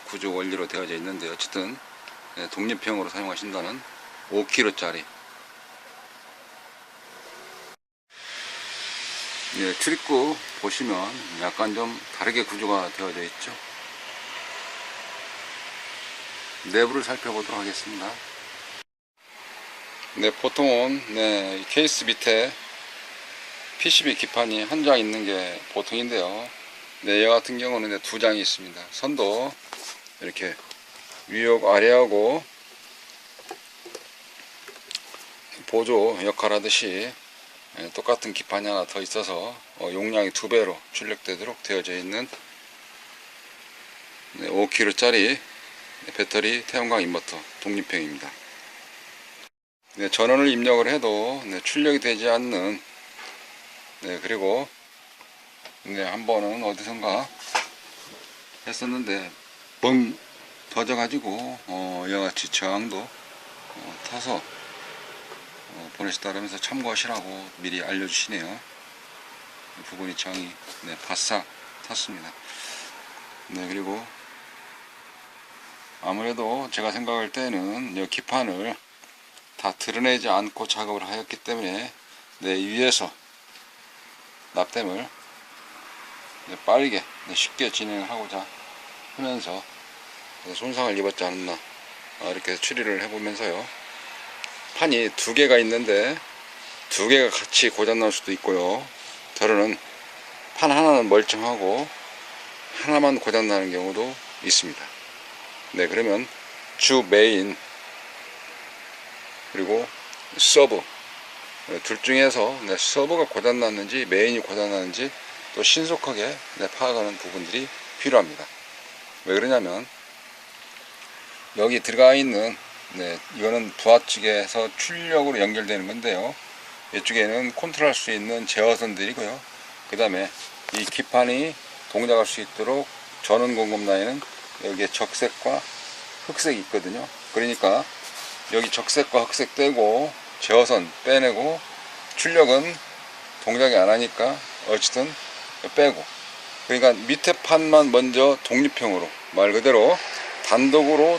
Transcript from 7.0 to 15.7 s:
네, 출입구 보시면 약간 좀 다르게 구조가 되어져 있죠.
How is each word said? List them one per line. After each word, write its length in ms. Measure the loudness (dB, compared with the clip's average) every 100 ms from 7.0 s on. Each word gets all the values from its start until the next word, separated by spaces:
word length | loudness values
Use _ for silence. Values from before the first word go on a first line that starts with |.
| -20 -20 -20 -18 -18 -18 -20 -20 _ _ _ -18 -14 -12 -10 -10 -10 -8 -8 -6 -6 -6 -8 -8 -6 -2
네, 160 | -2 0
출입구 560 | 0 0 2 4 4 0 -6 -6
보시면 760 | -4 -2 -2 -2 -4 -6 -10 -6
약간 320 | -4 -2 -2
좀 260 | -2 -4 -6 -12 -6
다르게 280 | -2 0
구조가 480 | -2 -2 0 0 0 -6
되어져 260 | -8 -6
있죠. 280 | -10 -10 -12 -12 -14 -14 -14 -14 -14 -14 -12 -12 -12 -12 -12 -12 -12 -12 -12 -12 -12 -12 -12 -12 -12